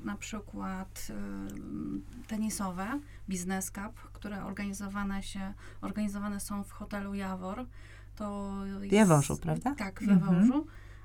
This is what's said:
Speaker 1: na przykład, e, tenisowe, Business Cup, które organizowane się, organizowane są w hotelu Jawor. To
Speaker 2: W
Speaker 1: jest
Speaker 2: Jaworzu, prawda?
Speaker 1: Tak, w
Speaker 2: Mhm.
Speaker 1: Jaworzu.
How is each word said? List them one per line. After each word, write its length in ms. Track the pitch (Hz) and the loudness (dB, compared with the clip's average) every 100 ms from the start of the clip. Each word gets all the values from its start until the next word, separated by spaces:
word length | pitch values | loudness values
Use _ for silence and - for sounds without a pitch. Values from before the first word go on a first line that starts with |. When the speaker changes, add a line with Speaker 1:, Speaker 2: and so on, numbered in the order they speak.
Speaker 1:
na 120 | 214 208 | -6 -6
przykład, 920 | - 214 - 202 190 185 190 - - | -6 -8 -8 -6 -4 -4 -6 -8 -6
e, 1160 | 202 202 196 196 202 - - - - - - - | -4 -4 -4 -6 -8 -6 -6 -4 -4 -6 -12 -4
tenisowe, 720 | 214 214 190 190 180 202 285 - - - | -2 0 0 -2 -2 -2 -4 -6 -10 -6
Business 420 | 185 180 190 - | -4 0 -2 -2
Cup, 300 | - 214 - - | -6 -8 -10 -14
które 320 | - 202 202 | -10 -8 -6
organizowane 760 | 185 196 202 196 202 202 196 196 | -6 -4 -4 -4 -4 -2 -2 -2
się, 320 | - 202 190 - - - | -4 -4 -6 -8 -12 -8
organizowane 600 | 196 208 208 202 208 202 | -6 -2 -2 -2 -4 -4
są 240 | - 208 | -4 -6
w 60 | 196 | -6
hotelu 420 | - 208 202 202 | -8 -6 -6 -4
Jawor. 520 | 196 190 190 185 220 247 - - - - - | -4 -4 -4 -4 -6 -8 -12 -14 -16 -14 -8
To 360 | 208 202 202 196 - 196 | -6 -4 -4 -4 -4 -4
Speaker 2:
W 20 | |
Speaker 1:
jest 100 | 202 | 6
Speaker 2:
Jaworzu, 440 | 202 202 151 143 147 | 8 10 10 6 0
prawda? 380 | 165 160 254 | 0 0 0
Speaker 1:
Tak, 260 | 285 196 196 | -2 -4 0
w 60 | 208 | 8
Speaker 2:
Mhm. 120 | 190 160 | 8 10
Speaker 1:
Jaworzu. 320 | 175 220 285 311 - - - | 8 8 6 0 -6 -16 -16